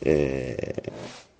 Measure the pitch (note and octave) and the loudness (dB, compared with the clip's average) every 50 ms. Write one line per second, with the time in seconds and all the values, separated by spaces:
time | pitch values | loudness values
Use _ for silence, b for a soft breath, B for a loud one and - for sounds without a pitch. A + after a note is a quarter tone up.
0 | - C2+ D2+ D2 D2 C2+ C2+ C2+ B1+ B1+ - - - - - - - - - B | 4 4 6 6 6 4 2 -2 -2 -4 -4 -4 -6 -6 -6 -6 -8 -8 -10 B
1 | B B B B B B _ _ | B B B B B B _ _